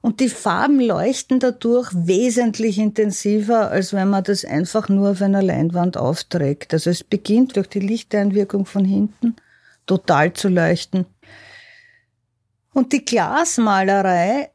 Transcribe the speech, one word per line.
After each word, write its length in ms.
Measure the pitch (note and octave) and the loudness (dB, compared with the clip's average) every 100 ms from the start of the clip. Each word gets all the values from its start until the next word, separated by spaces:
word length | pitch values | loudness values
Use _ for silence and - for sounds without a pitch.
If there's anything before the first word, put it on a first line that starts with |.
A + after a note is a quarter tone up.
Und 180 | A#3+ G#3+ | -4 0
die 80 | B3+ | -2
Farben 540 | - G#3 F3+ C#4 C#4 | -2 -2 0 2 2
leuchten 580 | A#3+ F3+ G3 C4+ - B3+ | 2 0 -2 -4 -2 0
dadurch 500 | B3+ B3 A#3 A#3+ B3 | 0 -2 0 0 0
wesentlich 840 | F3+ E3+ F#3+ B3 A3+ A#3 G#3 A3 G3 | -4 0 2 2 0 0 0 -2 0
intensiver, 920 | G#3+ G#3 G#3 - G3+ G#3+ G#3 A3+ G#3 | -2 0 -2 -2 -2 0 2 0 2
als 220 | E3 F#3 | -2 -2
wenn 160 | G3+ F#3+ | -2 0
man 160 | G3 F#3+ | 0 0
das 180 | G3 | -4
einfach 460 | - D3 E3+ G#3+ G3+ | -2 -4 -2 -2 0
nur 220 | G3 G3+ | 2 2
auf 100 | F#3+ | 0
einer 200 | G3 G3 | 2 2
Leinwand 540 | F#3+ - E3 F3 F3+ - | 0 0 -2 0 -2 0
aufträgt. 800 | B2 D#3+ - F3 C#3+ C#3+ - | -2 -2 -4 -2 -2 -4 -4
Also 160 | D#3+ E3+ | -2 0
es 120 | F3 | -4
beginnt 540 | - G#3 - A3 C4 - | -4 -4 0 2 2 0
durch 140 | - | -4
die 100 | G#3 | -4
Lichteinwirkung 840 | G3 A3+ - G#3 G3+ G3 G3+ G3+ F#3+ | -4 -4 -2 -2 0 0 0 -2 -2
von 180 | G3+ | 0
hinten 540 | F#3+ G3 G#3+ - A#3 A#3 _ _ _ _ - | 0 2 -2 0 -4 -4 _ _ _ _ -4
total 480 | F#3 - D3 D#3+ | -2 2 2 2
zu 160 | - G3+ | 0 0
leuchten. 560 | F3+ E3 F3 - F#3+ F3 _ - - - - - - _ _ _ _ _ _ _ _ _ | 2 2 0 -2 -4 -4 _ -20 -20 -20 -20 -20 -20 _ _ _ _ _ _ _ _ _
Und 180 | C4+ B3+ | -2 0
die 140 | C#4+ - | -2 0
Glasmalerei 1500 | A3+ D#3+ C#4 E4+ - A3 G3 F#3+ G3 F#3+ F3 F3+ C4+ C#4+ | 0 0 0 -2 0 2 2 2 2 2 2 0 -2 -4